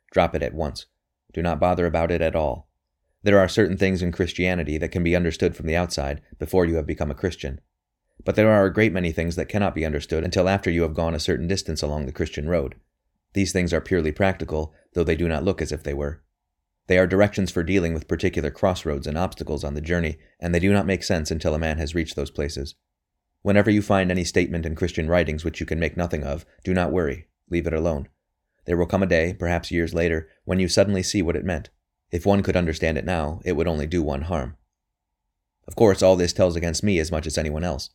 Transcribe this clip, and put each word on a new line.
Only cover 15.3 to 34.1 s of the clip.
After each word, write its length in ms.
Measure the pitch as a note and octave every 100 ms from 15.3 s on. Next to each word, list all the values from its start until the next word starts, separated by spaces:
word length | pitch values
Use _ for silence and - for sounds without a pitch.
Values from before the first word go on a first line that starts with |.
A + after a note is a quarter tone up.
| D2+
look 160 | F2+ F#2
as 120 | D#2
if 100 | D2+
they 120 | D2
were. 280 | C#2 D2 D#2 _ _ _ _ _ _ -
They 120 | F#2
are 80 | F#2
directions 440 | F#2+ G2+ - F#2
for 120 | F2+
dealing 320 | E2 F#2+ E2+
with 140 | D#2+ -
particular 420 | E2+ F#2 - D2+
crossroads 560 | - G2 F2+ D#2+ C#2+ C#2+
and 120 | D2+
obstacles 460 | F#2 - D#2+ D2+
on 100 | D2
the 60 | D2
journey, 380 | D#2 F2 D#2+ D2+ _ -
and 160 | F2
they 60 | E2+
do 120 | F#2+
not 140 | G2+ F#2+
make 160 | F#2
sense 280 | - F2+ D2+
until 240 | D#2+ E2+
a 40 | D#2
man 200 | D#2+ D#2
has 160 | D#2
reached 220 | E2+ D#2+ -
those 140 | C#2
places. 460 | - D2 C#2 C#2+ - _ _ _ _ _ _
Whenever 280 | G2+ G2+ G#2
you 120 | G#2
find 280 | G2+ G2 F2+
any 140 | F2+
statement 420 | E2+ - F2+ E2+ E2
in 80 | D#2
Christian 320 | F2 - D#2+
writings 360 | F2 D2+ D#2
which 160 | D#2+ -
you 60 | E2
can 140 | E2
make 160 | D#2+ F2
nothing 260 | F2 D#2+
of, 240 | C#2+ E2 - _
do 80 | F#2
not 200 | F#2 E2+
worry. 340 | F2+ D2+ D2 - _ -
Leave 160 | F2 D#2+
it 80 |
alone. 340 | D#2 E2 D2 C#2 _ _ _ _ _ -
There 100 | F2
will 100 | E2+
come 160 | F#2+
a 40 | F#2
day, 280 | E2+ E2 -
perhaps 340 | F2 E2+ -
years 240 | E2+ D#2+
later, 340 | E2 E2+ D#2+ - _
when 140 | - F#2
you 100 | F2+
suddenly 340 | - G2+ F#2+
see 200 | F2+ G#2
what 140 | E2+ D#2+
it 80 |
meant. 260 | F#2 D#2 - _ _ _ _
If 140 | F2
one 180 | G2 G2+
could 140 | F#2+ F#2
understand 420 | E2+ D#2 D#2+ D2+
it 60 |
now, 360 | E2+ F2 D2 -
it 80 | F2+
would 160 | D#2+ E2+
only 180 | D#2 D2+
do 160 | F2
one 200 | D2+